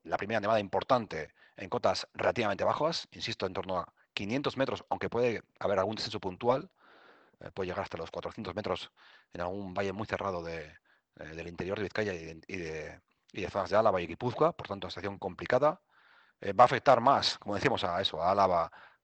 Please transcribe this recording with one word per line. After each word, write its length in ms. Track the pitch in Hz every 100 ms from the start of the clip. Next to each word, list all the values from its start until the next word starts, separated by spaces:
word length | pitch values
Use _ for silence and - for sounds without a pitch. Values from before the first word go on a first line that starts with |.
la 140 | 82 85
primera 220 | 101 110
nevada 200 | 101 110
importante 760 | 98 98 - 127 101 80 73 _ - -
en 140 | 95
cotas 380 | 120 101 90 -
relativamente 500 | - 98 104 107 95
bajas, 440 | 98 110 151 170 -
insisto, 340 | 87 117 110 95
en 80 |
torno 240 | 98 92 90
a 160 | 82 _ _ -
quinientos 420 | 101 131 139 127
metros, 260 | 135 101 -
aunque 200 | 90 92
puede 340 | 117 123 101 - -
haber 180 | 98 98
algún 180 | 98 110
descenso 240 | - 104
puntual, 520 | 95 92 120 135 190 _ - - - - _ -
eh, 120 | 85
puede 160 | - 90
llegar 160 | 87
hasta 140 | 90 85
los 120 | 82
cuatrocientos 460 | 87 85 113 98 90
metros 360 | 98 90 - _ - - _
en 80 | -
algún 340 | 87 98 95 92
valle 180 | 98
muy 140 | 98 107
cerrado 340 | 98 98 87
de, 340 | 85 82 76 80 _ _ _ -
eh, 40 |
del 240 | 78 80 85
interior 300 | 85 90 104
de 60 |
Vizcaya 300 | 95 - 104
y 120 | 87 80
de, 160 | 80 -
y 100 | 95
de, 440 | 82 78 78 82 _ _ _
y 80 | -
de 80 | 87
zonas 200 | 101 90
de 60 | 101
Álava 260 | 110 92
y 60 | 82
Guipúzcoa, 460 | 85 120 - 156
por 140 | - -
tanto, 220 | 98 92
situación 300 | - 98 98
complicada. 640 | 98 87 - 127 147 175 _ _ _ _ _ _
Eh, 140 | 98
va 100 | 98
a 20 | 123
afectar 360 | 123 - 120
más, 360 | 123 120 - -
como 180 | 101 101
decíamos, 280 | 123 104
a 160 | 95 87
eso, 220 | 98 80
a 80 | 87
Álava, 400 | 101 95 87 82 - - _